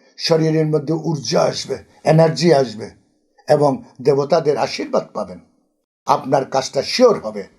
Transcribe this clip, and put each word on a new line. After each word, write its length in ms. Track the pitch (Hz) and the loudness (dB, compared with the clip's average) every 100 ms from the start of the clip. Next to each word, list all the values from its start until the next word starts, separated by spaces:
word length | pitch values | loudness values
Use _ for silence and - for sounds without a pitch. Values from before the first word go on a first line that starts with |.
| _ - | _ -10
শরীরের 500 | - 160 156 156 156 | -2 0 2 0 0
মধ্যে 260 | 151 143 160 | -2 -2 -4
ঊর্জা 380 | 160 143 120 175 | -4 -6 -2 0
আসবে, 360 | - - - 131 - _ | 0 -4 -10 -12 -12 _
এনার্জি 460 | - 156 165 123 170 | 2 4 4 2 2
আসবে 340 | 139 120 107 113 _ _ _ _ _ - | 2 2 -6 -16 _ _ _ _ _ 0
এবং 240 | 147 147 131 - - | 2 2 0 -10 -4
দেবতাদের 540 | 135 139 143 165 147 120 | 0 0 2 0 0 -2
আশীর্বাদ 480 | 131 - 302 - - | -4 -6 -4 -4 -4
পাবেন, 260 | 110 92 90 _ _ _ _ _ _ - | -10 -10 -12 _ _ _ _ _ _ -2
আপনার 360 | 147 131 135 131 | 0 2 -2 0
কাজটা 320 | 135 - 139 | -4 -4 -6
শিওর 320 | - - 247 - | -4 2 4 4
হবে। 240 | 110 208 95 | -4 -10 -14